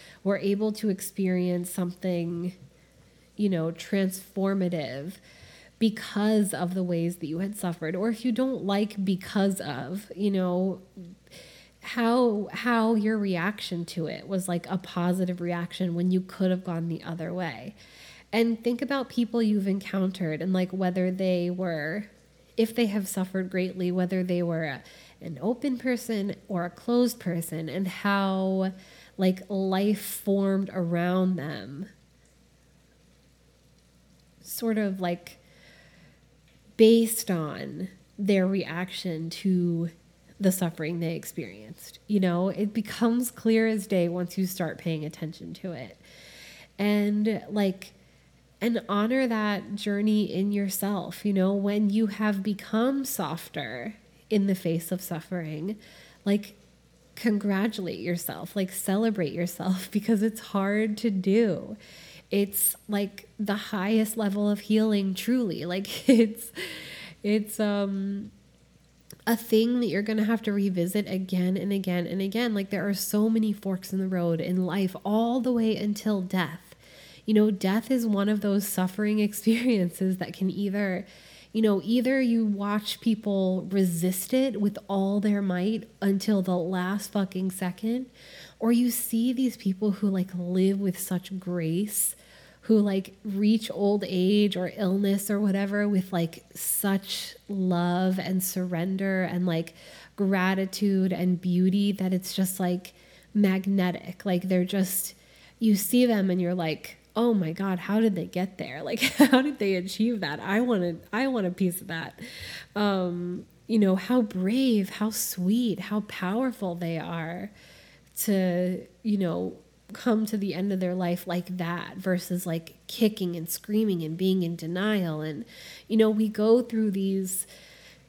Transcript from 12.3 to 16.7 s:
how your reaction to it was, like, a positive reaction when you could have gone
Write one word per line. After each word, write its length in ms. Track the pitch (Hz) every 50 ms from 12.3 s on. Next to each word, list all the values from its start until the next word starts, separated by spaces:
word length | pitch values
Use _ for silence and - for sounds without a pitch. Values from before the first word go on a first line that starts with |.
| 214 208 202 -
how 440 | - - 226 247 240 226 220 220 233
your 220 | 214 202 214 220
reaction 680 | 214 208 196 185 170 165 196 214 208 - - 185 170 170
to 220 | - - 175 160
it 200 | 147 - - -
was, 200 | 151 196 190 180
like, 180 | 185 175 175 - -
a 80 | 185
positive 640 | 180 - - - 180 170 180 180 185 185 180 180 175
reaction 540 | 175 175 175 170 170 175 - - 190 180 170
when 160 | 170 175 185
you 100 | 185 185
could 300 | 185 185 - - 190 185
have 140 | 185 185 190
gone 240 | 185